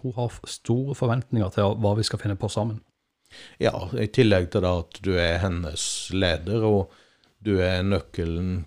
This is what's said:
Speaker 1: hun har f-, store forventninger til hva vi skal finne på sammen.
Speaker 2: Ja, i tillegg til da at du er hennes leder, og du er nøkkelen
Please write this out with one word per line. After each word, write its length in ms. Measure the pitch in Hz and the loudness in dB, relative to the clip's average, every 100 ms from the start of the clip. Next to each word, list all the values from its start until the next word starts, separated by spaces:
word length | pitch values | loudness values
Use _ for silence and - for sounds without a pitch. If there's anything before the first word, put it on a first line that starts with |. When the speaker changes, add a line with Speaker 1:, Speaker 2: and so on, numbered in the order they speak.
Speaker 1:
hun 120 | 127 | -8
har 160 | 113 120 | -4 -6
f-, 120 | - - | -6 -14
store 480 | - - 120 139 131 | -8 -2 0 -2 -2
forventninger 580 | 120 123 - 117 95 | 0 0 0 -2 0
til 220 | - 101 110 | 2 2 2
hva 200 | 104 107 | 0 0
vi 60 | |
skal 160 | 104 104 | 0 -2
finne 180 | 104 95 | -4 -4
på 140 | 107 | -4
sammen. 300 | 110 110 110 - _ _ _ _ - - - | -2 -4 -6 -12 _ _ _ _ -20 -20 -2
Speaker 2:
Ja, 280 | 120 - - | 0 0 -4
i 140 | 117 107 | -2 0
tillegg 440 | - 113 95 87 | 4 6 6 4
til 100 | 107 | 2
da 180 | 90 87 | 2 0
at 220 | - - | -4 -6
du 140 | 92 90 | -2 2
er 220 | 85 85 | 2 2
hennes 440 | 95 85 82 78 - - - | 0 -2 -4 -6 -6 -6 -4
leder, 500 | 92 90 78 85 113 | 0 2 0 -2 0
og 260 | 110 104 92 - _ _ _ _ | 2 2 0 -8 _ _ _ _
du 140 | 104 95 | 0 2
er 220 | 90 92 | 2 2
nøkkelen 840 | 98 95 - - 82 82 92 90 | 0 0 -2 -6 -4 -2 -2 -4